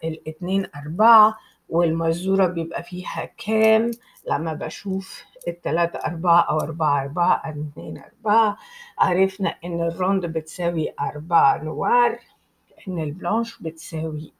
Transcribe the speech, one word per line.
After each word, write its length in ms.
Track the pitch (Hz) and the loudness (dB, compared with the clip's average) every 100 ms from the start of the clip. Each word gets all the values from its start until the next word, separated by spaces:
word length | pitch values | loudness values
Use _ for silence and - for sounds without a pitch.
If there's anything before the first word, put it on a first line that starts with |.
الاتنين 640 | 160 156 156 156 180 196 - 147 | -6 -6 -10 -8 -2 -2 -2 -8
أربعة، 600 | 147 175 226 220 214 220 _ _ - | -8 2 6 8 6 2 _ _ -4
والمزورة 800 | 165 165 165 165 170 190 196 180 | 0 0 0 0 -2 0 2 2
بيبقى 360 | 170 165 170 | 0 -6 -8
فيها 460 | - 180 180 160 - - | -8 -10 -8 -8 -10 -10
كام 540 | 208 220 220 220 233 233 _ _ - | -2 2 4 4 2 -4 _ _ -4
لما 260 | 143 165 | -2 -2
بشوف 720 | 151 117 - 202 190 185 - - - 175 | -4 -6 -8 -6 -6 -6 -16 -20 -10 -8
التلاتة 500 | 170 147 165 170 - | -6 -2 0 0 -2
أربعة 440 | - 165 175 170 | -6 -2 2 4
أو 180 | - 151 | 4 0
أربعة 420 | 147 165 156 143 | -2 -2 0 0
أربعة، 400 | 139 170 175 - 151 | -2 -2 0 0 -2
اتنين 520 | 147 151 165 170 160 | -6 -8 -8 -12 -12
أربعة. 600 | - _ 214 226 214 208 - - - - | -14 _ 2 4 2 0 -12 -20 -16 0
عرفنا 580 | 165 180 190 - 185 - 175 | 2 4 2 0 -4 -4 -6
إن 160 | 170 | -4
الروند 440 | 170 170 185 196 165 | -4 -2 0 0 -2
بتساوي 680 | 160 156 - 175 170 151 - | -4 -6 -4 -2 0 -2 -4
أربعة 640 | 143 147 170 165 139 139 | -6 -6 0 4 4 2
نوار، 560 | 156 147 - 240 330 - - _ _ _ _ - 190 | -4 -4 0 4 2 0 -10 _ _ _ _ -14 -6
إن 120 | 175 | -4
البلانش 580 | 147 175 175 226 233 - | -4 -4 -2 -2 -2 -6
بتساوي 720 | 165 160 - 160 160 151 151 | -10 -8 -8 -6 -4 -6 -10